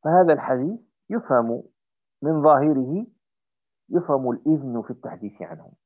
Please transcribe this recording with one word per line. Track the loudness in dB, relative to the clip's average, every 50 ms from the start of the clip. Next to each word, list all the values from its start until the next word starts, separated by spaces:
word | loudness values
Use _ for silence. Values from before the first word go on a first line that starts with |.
| _
فهذا | 4 4 4 6 6 4
الحديث | 2 0 -2 -2 -2 -2 -4 -6 -8 _ _ _ _ _ -6
يفهم | -6 -6 -2 2 2 2 2 0 -4 -6 -10 _ _ _ _ _ _ _ _ _ _ _
من | -4 -2 -2 2
ظاهره، | 4 4 4 6 4 2 0 0 -2 -2 -4 -6 -6 -10 _ _ _ _ _ _ _ _ _ _ _ _ _ _ _ _
يفهم | -4 -4 -2 0 -2 -2 0 -4
الإذن | -6 -2 _ 0 0 0 -2 -6 -8 -8
في | -8 -10
التحديث | -14 _ -12 -16 -14 -12 -14 -14 _ _
عنه | -16 -16 -16 -18 -20 -20 _ _ _